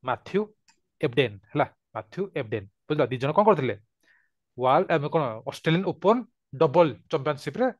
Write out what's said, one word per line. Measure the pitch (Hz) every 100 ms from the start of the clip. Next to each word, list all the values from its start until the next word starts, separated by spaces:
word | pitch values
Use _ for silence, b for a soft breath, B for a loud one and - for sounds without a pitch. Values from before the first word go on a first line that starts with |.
ମାଥ୍ୟୁ | 131 120 - 190 208 _ _ _ _ _
ଏବଡେନ୍, | 151 120 127 104
ହେଲା, | _ 147 135 _ _
ମାଥ୍ୟୁ | 113 - - 196 160
ଏବଡେନ୍। | 113 110 98 _
ବୁଝିଲ, | _ 151 131
ଦି | 123
ଜଣ | 135
କଣ | 151 214
କରିଥିଲେ? | 175 127 104 _ _ _ _ _ _ _ -
ୱାର୍ଲଡ, | 127 143 185
ଆମେ | 165 143
କଣ, | 160 135 113 113
ଅଷ୍ଟ୍ରେଲିଆନ | - - 165 190
ଓପନ | - 185 233 226 _ _
ଡବଲ | 131 156 165 160 117 _
ଚାମ୍ପିଅନସିପ | 156 143 139 - 139
ରେ | 254 -